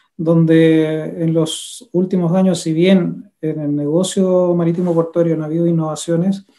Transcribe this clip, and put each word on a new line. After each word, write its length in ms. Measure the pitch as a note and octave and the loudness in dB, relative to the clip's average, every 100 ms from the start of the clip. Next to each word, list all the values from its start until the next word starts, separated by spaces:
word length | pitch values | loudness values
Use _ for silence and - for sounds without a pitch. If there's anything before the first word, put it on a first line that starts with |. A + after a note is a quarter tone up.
| _ - | _ -6
donde 1080 | D#3+ E3 E3 E3 D#3+ D#3+ D#3 D#3 D#3+ F3+ | 0 4 4 6 4 4 0 -4 -6 -4
en 100 | E3 | -2
los 560 | E3 D#3 - - - - | 0 -2 -4 -14 -18 -6
últimos 400 | F3 F#3 F#3 E3+ | -2 -2 0 0
años, 280 | F#3 F#3+ E3+ | 0 0 0
si 120 | E3 | -2
bien 580 | D#3+ F#3 F#3+ E3+ - - _ | 0 4 4 2 -6 -14 _
en 200 | D#3 D3+ | -6 -4
el 140 | D3 | -4
negocio 800 | D3 D3 E3 F#3+ G3 F#3 F3+ F3+ | -4 -2 -2 -2 0 2 2 2
marítimo 400 | F3 E3+ E3+ F3+ | 0 0 0 0
portuario 420 | E3 E3 F3 E3+ D#3 | 0 0 0 0 0
no 60 | |
ha 40 | D3+ | -4
habido 200 | E3 E3+ | -2 0
innovaciones, 800 | E3 D#3 D3 - E3 F#3 G3 - | 0 -2 -6 -4 -2 0 -2 -8